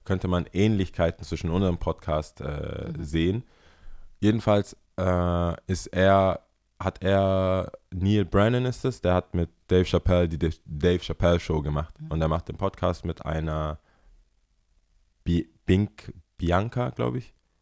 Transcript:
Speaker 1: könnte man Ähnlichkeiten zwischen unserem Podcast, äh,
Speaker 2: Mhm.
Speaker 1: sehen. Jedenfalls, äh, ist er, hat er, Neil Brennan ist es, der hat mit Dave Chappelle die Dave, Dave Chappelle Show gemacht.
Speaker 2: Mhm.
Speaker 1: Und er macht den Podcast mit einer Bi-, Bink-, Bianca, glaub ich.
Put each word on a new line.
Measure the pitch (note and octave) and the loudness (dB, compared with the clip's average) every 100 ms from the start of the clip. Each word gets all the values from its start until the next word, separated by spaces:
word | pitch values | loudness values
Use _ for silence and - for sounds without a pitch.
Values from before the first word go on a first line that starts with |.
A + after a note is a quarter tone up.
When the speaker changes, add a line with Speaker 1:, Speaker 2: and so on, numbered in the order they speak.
Speaker 1:
könnte | - F#2+ F#2 | -6 -4 0
man | F2+ - | -2 -2
Ähnlichkeiten | F2 G#2+ G#2 F#2 - E2 - | 2 2 2 0 0 -2 -2
zwischen | - E2+ E2+ | -6 -6 -2
unserem | F2 F#2+ E2+ | 0 0 0
Podcast, | - - - D#2 D#2+ - | -4 -4 -4 -4 -4 -10
äh, | - D2 C#2 - - D2+ | -8 -6 -8 -8 -10 -10
Speaker 2:
Mhm. | |
Speaker 1:
sehen. | D2 D#2+ E2+ A2 - _ _ _ - - - - | -4 0 2 0 -4 _ _ _ -18 -16 -18 0
Jedenfalls, | G#2 A2 G#2+ G#2 - - _ - | 2 2 4 2 0 -8 _ -4
äh, | F#2 F2+ F2 F2 F2 - - | 0 2 2 0 0 -4 -4
ist | F#2 - | -6 -4
er, | F2+ F#2+ G2 F#2+ - _ _ _ - | 2 6 6 4 0 _ _ _ -8
hat | F#2 - | -6 -4
er, | F#2+ G2 F#2+ F#2+ F#2+ F#2 F2 - _ | 0 2 2 2 0 0 -4 -10 _
Neil | F#2+ F#2+ G#2 | -2 2 2
Brennan | F#2 G2 G#2+ B2 B2+ | 2 2 2 2 -2
ist | B2 | -4
es, | C3 A#2+ | -4 -2
der | F2+ | 0
hat | F2+ - | 0 0
mit | F2+ E2 _ - | -2 -2 _ 0
Dave | F#2 | 2
Chappelle | F2 F2 - F2+ F2 | 4 2 4 2 2
die | D#2+ | 0
Dave, | E2 - - | -2 -2 -8
Dave | D2+ F2 F2+ | -2 0 0
Chappelle | - - F2 F2 | -2 0 2 2
Show | - D#2+ | 0 -2
gemacht. | C#2+ D2 D#2+ - | -2 -4 -4 -10
Speaker 2:
Mhm. | D#2 | -6
Speaker 1:
Und | D#2+ | -2
er | D#2+ | 0
macht | E2+ - | -2 -4
den | - | -6
Podcast | G2 - F2+ F2 F2 | -6 -2 -4 -2 -6
mit | D#2+ | -8
einer | - D#2+ D#2 D#2 D#2 D#2 _ _ _ _ _ _ _ _ _ _ _ _ _ _ | -6 -4 -4 -4 -6 -8 _ _ _ _ _ _ _ _ _ _ _ _ _ _
Bi-, | - E2+ - _ | -2 -2 -2 _
Bink-, | - F#2 G#2 - - - - - | 0 2 0 -6 -20 -20 -20 -6
Bianca, | E2+ F2 A2 B2+ B2 | 0 0 0 -4 -6
glaub | B2 A#2+ | -4 -4
ich. | B2 - _ _ _ | -4 -8 _ _ _